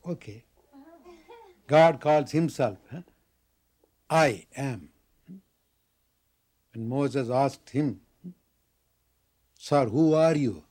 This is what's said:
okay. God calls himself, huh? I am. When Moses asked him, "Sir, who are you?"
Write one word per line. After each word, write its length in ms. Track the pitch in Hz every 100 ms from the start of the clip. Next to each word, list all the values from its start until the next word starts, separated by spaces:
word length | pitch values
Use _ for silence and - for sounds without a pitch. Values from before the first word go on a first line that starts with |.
| 175
okay. 320 | 156 - 104 _ _ _ 277 294 339 349 349 _ 466 427 _ -
God 340 | 147 160 143
calls 300 | 147 151 135
himself, 480 | 151 165 - 127 98 _
huh? 120 | 170 175 _ _ _ _ _ _ _ _ _ _
I 380 | 160 151 98 - -
am. 320 | 139 110 76 _ _ _ _ 190 _ _ _ _ _ _ _ _ _ _ _ _ _
When 160 | 117 113
Moses 400 | 131 143 127 120
asked 400 | 123 139 - -
him, 320 | 139 151 - _ _ 180 - _ _ _ _ _ _ _ _ _ _ _ _ -
"Sir, 180 | 147 123 123
who 100 | 160
are 200 | 156 160 151 135
you?" 180 | 87 _